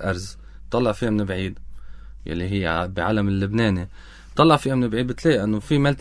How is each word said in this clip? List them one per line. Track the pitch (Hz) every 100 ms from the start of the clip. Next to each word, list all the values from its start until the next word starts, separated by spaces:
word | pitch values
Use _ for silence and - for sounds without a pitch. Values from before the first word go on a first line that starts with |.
أرز، | 98 90 95 - - - -
طلع | 117 120
فيها | 104 120
من | 104
بعيد، | 101 92 95 - - - - - - - -
يلي | 82 92
هي | 98 87
ع-، | 82 90
بعالم | 90 85 107 101
اللبناني، | 98 98 110 113 92 90 - - - - -
طلع | 156 147
فيها | 135
من | 131 123
بعيد، | 110 127
بتلاقي | - 165 131
إنه | 104 107
في | - 147
ميلة | 143 135